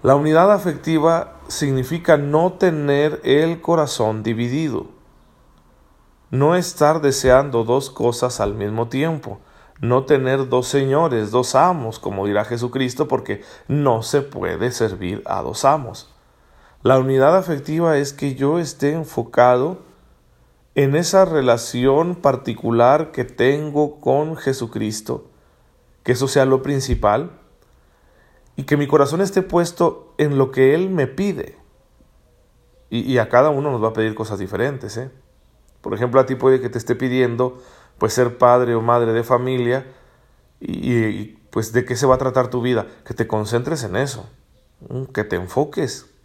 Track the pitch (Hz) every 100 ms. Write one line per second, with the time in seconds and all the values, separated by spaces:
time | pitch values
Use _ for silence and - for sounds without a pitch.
0 | 139 143 151 156 190 202 180 139 - 160
1 | 160 165 - - - - 143 131 123 160
2 | 170 151 143 151 180 185 185 156 143 143
3 | 151 151 - 143 165 165 - 165 147 -
4 | 110 110 110 113 120 139 156 104 - -
5 | _ _ _ _ _ _ _ _ _ _
6 | _ _ _ 127 143 180 175 - 151 160
7 | 143 - 135 127 143 120 113 127 135 -
8 | 117 117 123 - 104 107 104 110 117 131
9 | 160 156 107 101 _ _ - - 117 127
10 | 135 143 131 135 131 127 123 143 135 143
11 | 165 120 104 123 120 131 175 170 113 110
12 | 98 98 101 101 107 117 120 135 127 127
13 | 151 135 - 101 - - - 147 143 117
14 | 113 147 139 - 87 85 120 - 110 98
15 | 90 104 - 95 65 - 135 151 123 -
16 | - _ _ _ _ _ _ _ 123 131
17 | 131 135 139 185 180 147 135 160 170 147
18 | 143 139 143 131 139 170 151 - 143 160
19 | 156 - 117 - 123 123 143 185 - _
20 | _ _ _ _ _ _ _ - 135 147
21 | 170 190 185 156 127 120 - 123 131 139
22 | 170 175 143 127 - 113 117 117 120 151
23 | 156 - 120 - 123 143 151 147 151 147
24 | - 139 156 156 - 131 117 110 107 107
25 | - 123 - _ _ _ _ _ _ _
26 | - 123 135 143 135 131 131 139 131 123
27 | 104 110 175 - _ _ _ _ _ _
28 | _ _ _ _ _ - 139 147 139 147
29 | 139 160 196 196 185 175 170 - 170 -
30 | - - 147 135 135 135 135 156 190 180
31 | 127 139 202 180 - - _ _ _ _
32 | _ _ _ _ _ _ _ _ _ 117
33 | 123 123 107 120 151 139 147 123 110 110
34 | 110 107 107 101 95 92 131 135 107 110
35 | 135 - _ _ _ _ _ _ - 104
36 | 123 131 123 123 131 131 120 117 117 123
37 | 131 127 123 117 127 127 - - _ _
38 | 107 123 120 120 123 123 120 117 117 120
39 | 117 113 113 123 127 131 120 131 131 -
40 | _ _ _ _ _ _ - - - 120
41 | 110 101 107 - _ - 110 120 123 120
42 | 135 127 131 131 120 123 120 117 101 -
43 | - 120 113 110 107 120 139 156 107 95
44 | 139 117 - - _ _ _ _ - 127
45 | 131 - 107 90 90 - 147 190 131 -
46 | - _